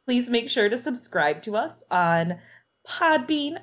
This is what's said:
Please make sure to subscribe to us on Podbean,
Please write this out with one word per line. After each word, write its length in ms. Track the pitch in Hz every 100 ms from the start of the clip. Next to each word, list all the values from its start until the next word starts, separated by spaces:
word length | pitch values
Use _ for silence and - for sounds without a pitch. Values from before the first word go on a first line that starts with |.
Please 240 | - 247 240
make 220 | 233 240
sure 180 | 254 202
to 80 | 247
subscribe 640 | 302 247 - 180 147 151
to 140 | - 208
us 280 | 226 - -
on 480 | 180 170 165 170 175 - - _ _ -
Podbean, 720 | - 330 311 247 302 285 339